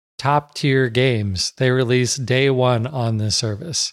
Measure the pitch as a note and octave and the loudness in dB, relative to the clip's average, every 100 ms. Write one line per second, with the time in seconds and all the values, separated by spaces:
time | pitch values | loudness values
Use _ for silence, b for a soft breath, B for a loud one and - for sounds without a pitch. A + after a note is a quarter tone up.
0 | _ _ C3+ D3 - - C#3+ C3+ B2+ A#2+ | _ _ 0 0 -2 -4 0 2 2 2
1 | C3 A2+ G#2 F#2 - - C3 B2+ A#2+ B2+ | 2 2 -2 -2 -6 -2 0 2 2 2
2 | A#2+ - A#2+ B2+ C#3 B2+ B2+ A#2+ A#2 C3 | 0 -2 -2 0 2 2 2 2 -2 -4
3 | A#2 A2 G#2+ - A2+ G#2 F2 - - | -2 -2 -2 -2 -4 -6 -8 -6 -6